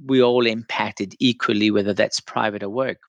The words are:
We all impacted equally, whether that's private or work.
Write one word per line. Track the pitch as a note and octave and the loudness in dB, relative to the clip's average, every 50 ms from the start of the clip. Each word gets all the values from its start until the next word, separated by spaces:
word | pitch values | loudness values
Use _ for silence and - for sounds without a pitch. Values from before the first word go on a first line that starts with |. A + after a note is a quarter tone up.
| C#3+ | -4
We | C3+ C3+ B2+ | 2 4 4
all | B2 A#2+ B2 B2 A#2+ | 4 4 4 4 2
impacted | A2+ A2 A#2 A2+ - - - G#2+ G2+ - - G2+ F#2 - - | 2 0 -2 -6 -8 -6 -4 -4 -6 -6 -8 -10 -10 -4 0
equally, | C3+ B2 A#2+ - - - A2 G#2 G#2+ G#2+ | 0 0 2 0 0 0 2 2 2 4
whether | G#2 G#2 G2 G#2 F#2+ | 2 2 0 0 0
that's | G#2 A2 - - - | 0 0 0 -2 -6
private | - - - A#2+ A2+ G#2+ G#2 G#2 | -10 -6 -4 -2 -2 -2 -4 -6
or | G2+ G2 | -8 -6
work. | G#2+ B2+ C3 B2 - - _ | -6 -4 -4 -4 -6 -10 _